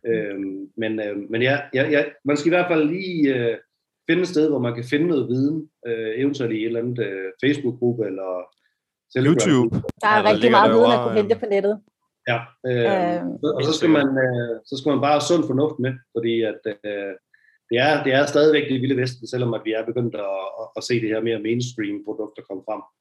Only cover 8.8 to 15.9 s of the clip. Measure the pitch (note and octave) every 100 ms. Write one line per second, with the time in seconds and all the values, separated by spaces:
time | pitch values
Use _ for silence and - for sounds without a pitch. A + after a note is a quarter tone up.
8.8 | _ _ _ C3 C3+ D#3+ A2+ C3+ A#2+ -
9.8 | - - G#3 G#3+ G#3 G#3+ A#3 A3 A3 A3+
10.8 | A#3 A#3+ A#3+ A3 G#3 A3 A3 G3+ G3 G#3
11.8 | _ _ _ _ - A#2 - _ B2+ B2
12.8 | A#2 F#3+ F3 F3 F3 - D3+ C#3+ C#3 D#3
13.8 | E3+ D#3 C3+ C3+ B2+ B2 A#2+ A#2 - C3+
14.8 | C#3+ C3 C#3 D3 D3 F3 C#3 B2+ D3+ D3+
15.8 | C3